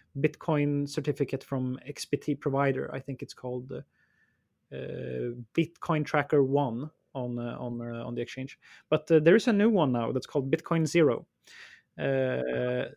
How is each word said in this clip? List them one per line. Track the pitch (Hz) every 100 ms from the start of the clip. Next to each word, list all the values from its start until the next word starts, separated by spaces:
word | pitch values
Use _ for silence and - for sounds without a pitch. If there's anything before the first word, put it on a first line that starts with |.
| _ 135
Bitcoin | 143 151 - 151 147 143 143
certificate | - 143 143 139 131
from | - 135 127 127 -
X | 143
B | - 139
T | - 143
Provider. | 143 135 139 131 139
I | 135
think | 127 131
it's | - -
called, | 127 127 131
uh, | 135 143 _ _ _ _ _ _ _ _ 135
uh, | 131 131 127 127 123 123 117
Bitcoin | - 160 - - 156 151
Tracker | 151 147 147
One | 135 143 139 113 151 - _
on, | 139 123 120
uh, | 120 123
on, | 123 120
uh, | 117 117
on | 117 120
the |
exchange. | 120 - 131 - - - _
But, | 151 -
uh, | 160
there | 151 214
is | 240
a |
new | 208 214
one | 208 143
now | 120 117
that's | 127 -
called | 147 135
Bitcoin | 160 - 165 156
Zero. | 175 156 - - _ _ - - - _ -
Uh, | 143 135 131 127 127 127 123 123 -